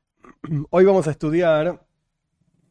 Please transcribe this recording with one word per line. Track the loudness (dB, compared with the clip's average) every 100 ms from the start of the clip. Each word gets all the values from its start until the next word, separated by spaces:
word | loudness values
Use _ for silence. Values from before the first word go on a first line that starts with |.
| _ _ -20 _
<clears throat> | -10 -8 -2
Hoy | 2
vamos | 4 4 0
a |
estudiar | -6 -4 -2 0 0 -2 -6 _ _ _ _ _ _ _ _ _